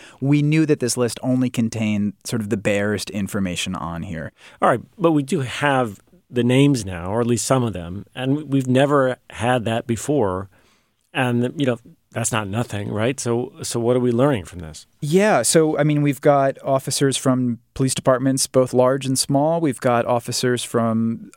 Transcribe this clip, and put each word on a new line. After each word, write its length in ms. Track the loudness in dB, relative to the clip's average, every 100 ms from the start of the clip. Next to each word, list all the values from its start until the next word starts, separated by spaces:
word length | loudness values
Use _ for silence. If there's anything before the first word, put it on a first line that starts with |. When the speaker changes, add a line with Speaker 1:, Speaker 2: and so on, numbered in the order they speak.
| -20 -6
Speaker 1:
We 220 | 0 2
knew 240 | 4 2 2
that 140 | 2
this 160 | 0 0
list 240 | -2 -2
only 280 | -2 0 0
contained 640 | 0 -2 -2 -2 0 -2 -4
sort 180 | -6 -6
of 80 | -4
the 60 | -4
barest 520 | -2 0 0 -2 -4
information 680 | -6 -4 -4 -4 -4 -6 -6
on 260 | -8 -8
here. 300 | -8 -10 -12 -16 -20 -2
Speaker 2:
All 80 | 0
right, 120 | 0 -4 -2
but 140 | 2
we 100 | 2
do 200 | 0 -4
have 580 | -4 -2 0 2 0 -6 _ _ _
the 140 | 0
names 420 | 2 4 4 2
now, 280 | -2 -8 -4
or 80 | -2
at 60 | 0
least 180 | -2 2
some 160 | 0
of 100 | 0
them, 320 | -4 -10 -12 -12 -6
and 340 | -2 -2 0
we've 160 | -2 2
never 520 | 2 4 2 2 -2 -10
had 340 | -4 0 0 -2
that 200 | -4 -4
before. 640 | -4 -2 0 0 -2 -8 _ _ _ _ _ _
And, 420 | -4 0 0 -2 -2
you 100 | -2
know, 120 | -4 -8 _ _
that's 200 | -6 -4
not 160 | -4 -2
nothing, 460 | -4 -4 -6 -6
right? 260 | -2 -2 -2
So, 340 | -2 -2 -4 -10
so 180 | -8 -2
what 160 | 0 2
are 40 |
we 120 | 2
learning 320 | 2 2 0
from 160 | -4 -14
this? 260 | -14 -16 -20 _
Speaker 1:
Yeah, 420 | 0 2 4 2
so, 340 | 4 4 4 2
I 60 |
mean, 180 | 2 2
we've 200 | 0 2
got 400 | 4 4 2 -2
officers 540 | -2 -2 0 0 0 2
from 420 | 0 0 0 -4 _
police 180 | -2 -2
departments, 540 | 0 2 2 2 0 2
both 260 | 2 4
large 320 | 4 4 2
and 140 | -2 -2
small. 420 | 0 2 2 0
We've 200 | 0 0
got 260 | 0 2 2
officers 560 | -2 -2 -2 0 0
from, 720 | -2 0 0 0 0 -4 -10